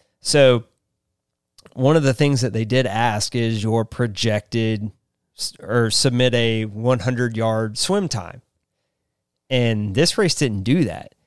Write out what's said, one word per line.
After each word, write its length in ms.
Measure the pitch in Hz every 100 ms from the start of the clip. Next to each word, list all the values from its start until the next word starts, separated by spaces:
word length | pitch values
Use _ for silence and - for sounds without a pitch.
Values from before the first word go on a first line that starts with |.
| _ _
So 440 | - 147 135 123 117 _ _ _ _ _ _ _ _ _ -
one 240 | - 131 160
of 60 |
the 100 | 139
things 280 | 123 147 139
that 120 | 120
they 100 | 107
did 220 | 110 123 123
ask 480 | 104 120 107 - 123
is 280 | 113 113
your 220 | 107 113 110
projected 1040 | - 123 101 113 107 - 113 110 110 104 - _ _ _ -
s-, 180 | - -
or 300 | - 120 113
submit 460 | - 135 123 127 120
a 300 | 117 110 110
one 340 | 104 117 127
hundred 360 | 95 123 123 110
yard 420 | 110 110 110 107
swim 280 | - 196 175
time. 360 | 98 87 - _ _ _ _ _ _ _ _ _ _ _
And 460 | 127 120 107 104 98
this 240 | 120 -
race 160 | 190 -
didn't 260 | 135 101
do 200 | 95 156
that. 320 | 127 87 - _